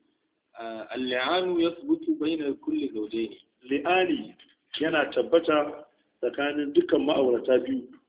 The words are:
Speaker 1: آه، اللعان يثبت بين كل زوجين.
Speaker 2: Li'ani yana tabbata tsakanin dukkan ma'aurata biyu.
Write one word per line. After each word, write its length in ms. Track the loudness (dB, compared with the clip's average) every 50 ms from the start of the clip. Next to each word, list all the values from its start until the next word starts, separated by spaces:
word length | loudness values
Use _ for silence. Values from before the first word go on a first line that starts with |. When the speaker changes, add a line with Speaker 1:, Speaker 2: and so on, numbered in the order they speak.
| _ _ _ _ _ _ _ _ _ _ -16
Speaker 1:
آه، 400 | -14 -12 -10 -10 -10 -10 -10 -8
اللعان 640 | -6 -4 -2 -2 -2 0 0 0 0 0 0 2 2
يثبت 460 | 2 0 0 -2 -2 0 0 0 0 -2
بين 440 | -2 0 0 -2 -2 -2 -2 -4 -4
كل 360 | -4 -4 -4 -2 -2 -2 -4 -4
زوجين. 380 | -6 -8 -6 -4 -4 -4 -6 -8 -12 -20 _ _ _ -8
Speaker 2:
Li'ani 720 | -4 -4 -2 0 0 2 2 2 0 0 -2 -4 -8 -16 _ -20 _ _ _ _ _ -6 -4
yana 260 | -2 0 0 0 0 0
tabbata 720 | 0 -2 0 4 4 4 4 4 2 2 2 0 -4 -12 -16 -20 _ _ _ _ _ -6
tsakanin 520 | -6 -4 -2 -2 -4 -2 -2 -2 -2 0 4
dukkan 260 | 2 4 4 4 2 4
ma'aurata 540 | 4 2 4 4 4 2 2 4 4 4 4 4
biyu. 240 | 2 -4 -4 -6 -8 -16 -20 _